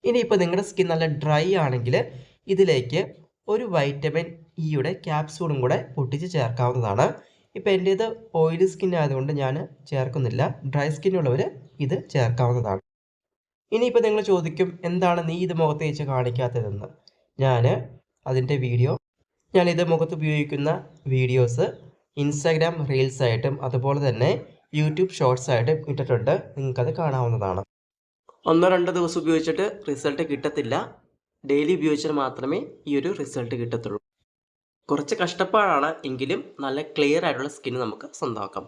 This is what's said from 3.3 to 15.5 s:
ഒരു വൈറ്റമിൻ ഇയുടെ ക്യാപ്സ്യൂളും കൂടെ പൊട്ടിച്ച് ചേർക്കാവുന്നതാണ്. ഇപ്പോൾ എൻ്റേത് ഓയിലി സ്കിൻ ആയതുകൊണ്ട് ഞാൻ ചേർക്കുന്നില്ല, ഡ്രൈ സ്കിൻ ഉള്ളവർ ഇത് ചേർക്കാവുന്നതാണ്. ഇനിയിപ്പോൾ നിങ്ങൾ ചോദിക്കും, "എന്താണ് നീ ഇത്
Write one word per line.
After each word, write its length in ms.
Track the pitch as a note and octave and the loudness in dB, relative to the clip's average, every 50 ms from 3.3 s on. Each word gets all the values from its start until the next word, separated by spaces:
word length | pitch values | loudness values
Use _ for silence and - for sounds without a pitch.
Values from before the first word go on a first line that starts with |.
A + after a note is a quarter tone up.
| _ _ _ - | _ _ _ -2
ഒരു 120 | G#3 A3+ B3+ G#3+ F3+ | -2 -2 -2 0 0
വൈറ്റമിൻ 520 | D#3+ C#3 C#3+ C#3 C#3+ C#3 D3+ C#3+ E3 E3 E3 - - - _ _ - D#3+ | 0 0 0 -2 -2 -4 -2 -2 -2 -4 -4 -12 -18 -20 _ _ -6 -4
ഇയുടെ 280 | D#3 D3+ C#3 B2+ D#3+ F#3+ - - | -2 0 0 0 -2 -4 -6 -6
ക്യാപ്സ്യൂളും 540 | F3 D#3 D3+ D#3 D3+ - - E3+ D#3+ C#3+ C3+ | -4 -2 -2 -4 -4 -6 -6 -4 -4 -2 0
കൂടെ 160 | B2 C3 D#3+ E3 - - - | 2 2 0 0 -2 -6 -4
പൊട്ടിച്ച് 320 | D3+ C3+ A#2 C#3+ C#3+ E3+ F3+ | -4 -2 -2 -2 -4 -6 -2
ചേർക്കാവുന്നതാണ്. 760 | F3+ D3+ B2 A2+ A#2 A#2+ B2 B2 B2 B2+ A#2 G#2 G2 G#2 D3 G#3+ - - - _ _ _ _ _ _ | -2 0 0 0 0 0 0 0 0 0 -2 0 2 2 2 2 0 -4 -14 _ _ _ _ _ _
ഇപ്പോൾ 160 | G#3 - G#3 G3 | -4 0 2 2
എൻ്റേത് 300 | F#3 F3+ F#3+ F#3+ F#3+ A3 A3+ A3+ - - - - E3 | 2 2 2 2 2 0 -2 -4 -8 -14 -4 0 2
ഓയിലി 260 | D#3+ D#3+ E3 E3 F#3 F#3+ | 2 2 4 2 2 2
സ്കിൻ 180 | - - G3 F#3 F3 E3 | 2 0 -2 0 0 2
ആയതുകൊണ്ട് 320 | D3+ C#3 C3+ C3 C3+ C#3+ D#3 C#3+ | 0 0 0 -2 -2 -2 -2 -2
ഞാൻ 120 | C3+ C3 C3+ D#3 D3+ - - _ - - | 0 -2 -2 -4 -6 -10 -14 _ -12 -6
ചേർക്കുന്നില്ല, 520 | D3 C3+ B2+ B2 B2 D3+ C3 A2+ A2+ A2+ C#3+ F#3+ - - - C#3 | -4 -2 -2 -2 -2 -2 -2 -2 0 0 0 -2 -2 -6 -8 -4
ഡ്രൈ 160 | C3 D3 C#3+ D#3 D#3 | -2 0 0 0 -2
സ്കിൻ 180 | - - G3 F#3+ F#3 | 0 0 0 2 2
ഉള്ളവർ 220 | D#3 B2+ B2 C3+ - - - - - - _ - D3+ | 2 2 2 2 0 -2 -4 -10 -20 -20 _ -4 -2
ഇത് 120 | C3 E3 - - - - | -2 -2 -4 -4 -2 0
ചേർക്കാവുന്നതാണ്. 680 | D3 B2 A2+ A#2 B2 B2+ A#2+ A#2+ B2 - G#2+ F#2+ F#2+ _ _ _ _ _ _ _ _ _ _ _ _ _ _ _ _ _ _ | 0 2 2 2 2 2 2 2 0 0 -2 -2 -4 _ _ _ _ _ _ _ _ _ _ _ _ _ _ _ _ _ _
ഇനിയിപ്പോൾ 320 | G#3 A3+ A#3+ B3 - A#3+ A3+ | 0 0 0 4 4 4 4
നിങ്ങൾ 160 | A3 G#3+ G#3+ G3 G3 | 4 2 0 2 2
ചോദിക്കും, 360 | F#3+ F3+ D#3+ D#3+ D3+ - F#3 F3+ E3 - - E3+ | 2 2 2 -2 0 0 -2 -2 -2 -6 -4 -2
"എന്താണ് 320 | F3 F3+ F#3 F3+ F3 F3 E3 D#3+ | 0 2 2 2 2 2 0 -2
നീ 100 | E3 F3 F#3 | -2 -2 -2
ഇത് 80 | F3 | -2